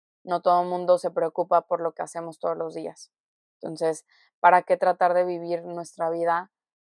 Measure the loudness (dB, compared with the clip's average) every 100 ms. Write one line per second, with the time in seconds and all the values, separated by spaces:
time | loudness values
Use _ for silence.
0 | _ _ -6 -2 2 2 2 0 2 2
1 | 2 -2 -2 -2 0 0 0 -2 -4 -6
2 | -10 -10 -12 -8 -6 -4 -6 -8 -12 -14
3 | -20 _ _ _ _ _ -12 -2 -2 -2
4 | -8 _ _ _ 6 6 4 0 2 2
5 | 2 2 0 -2 -4 -6 -6 -10 -10 -6
6 | -4 -2 -2 -2 -4 _ _ _